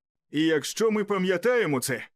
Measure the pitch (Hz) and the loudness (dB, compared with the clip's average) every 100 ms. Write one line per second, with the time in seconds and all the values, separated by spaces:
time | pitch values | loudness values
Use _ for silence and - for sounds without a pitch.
0 | _ _ _ 143 160 156 143 - 220 214 | _ _ _ -2 2 2 0 -2 0 0
1 | 202 202 185 180 220 247 185 135 - 117 | 0 0 0 0 2 2 2 0 -2 -6
2 | - | -8